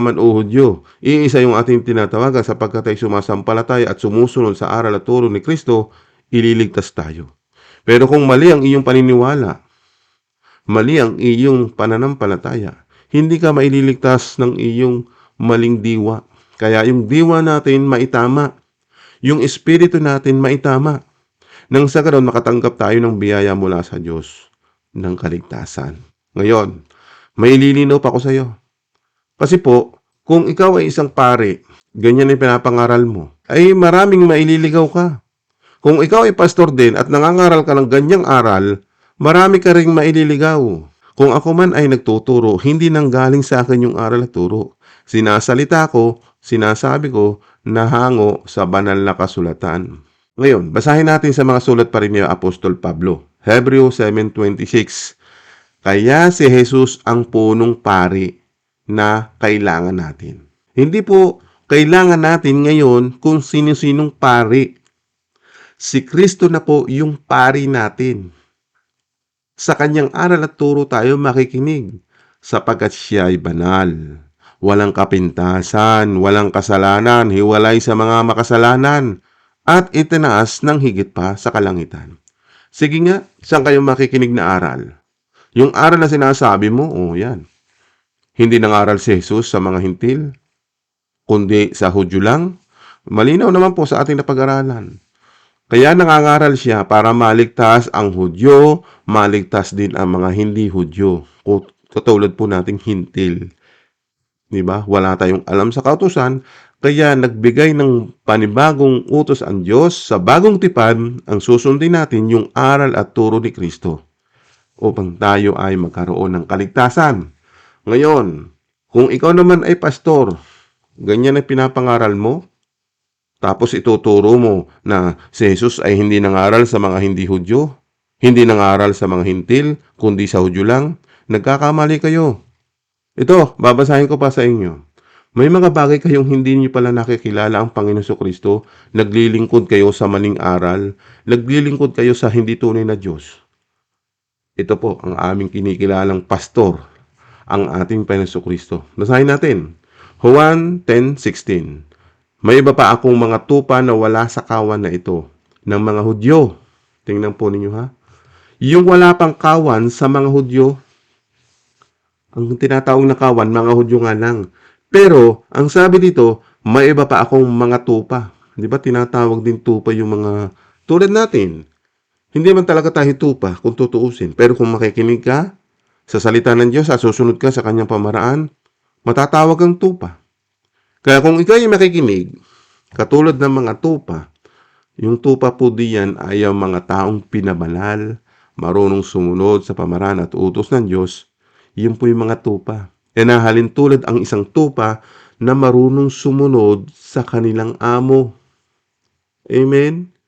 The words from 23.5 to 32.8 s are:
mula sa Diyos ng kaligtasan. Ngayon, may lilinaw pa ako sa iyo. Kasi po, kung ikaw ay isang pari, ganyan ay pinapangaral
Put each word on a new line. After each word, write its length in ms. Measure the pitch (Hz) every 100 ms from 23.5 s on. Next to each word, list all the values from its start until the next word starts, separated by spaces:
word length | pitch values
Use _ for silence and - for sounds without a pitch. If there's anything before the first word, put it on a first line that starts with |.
mula 320 | 98 95 87 85
sa 160 | 92
Diyos 480 | 82 82 78 - _ _ _ _ _ -
ng 160 | 92
kaligtasan. 800 | 90 85 85 - 64 85 - 69 78 - _ _
Ngayon, 480 | - 101 113 101 87 - _ _ _ _ -
may 160 | 117
lilinaw 480 | 135 139 139 143 139
pa 80 | 135
ako 80 | 123
sa 160 | 131
iyo. 160 | 135 127 110 _ _ _ _ _ _ _ _
Kasi 240 | 139 180
po, 320 | 147 123 - _ _ _ -
kung 240 | 165 -
ikaw 320 | 156 185 180
ay 80 | 160
isang 160 | 143 147
pari, 560 | - 127 123 107 90 _ _ _
ganyan 400 | - 113 123 135
ay 40 | 135
pinapangaral 640 | 131 123 127 120